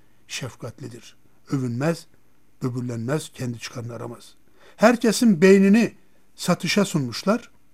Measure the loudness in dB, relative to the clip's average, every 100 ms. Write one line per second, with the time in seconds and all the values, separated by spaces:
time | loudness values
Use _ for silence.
0 | -20 -20 -16 -12 -12 -14 -16 -14 -16 -18
1 | -20 -20 -20 _ -8 -4 -4 -4 -4 -4
2 | -10 -20 -20 -20 _ _ -8 -6 -8 -8
3 | -6 -6 -8 -10 -10 -10 -12 -12 -12 -12
4 | -14 -16 -20 -20 -20 -20 -20 2 2 4
5 | 0 2 2 6 6 8 6 4 2 -4
6 | -20 -20 -20 -8 -4 -4 -2 -2 0 -2
7 | -4 -4 -2 -2 -4 -20 -20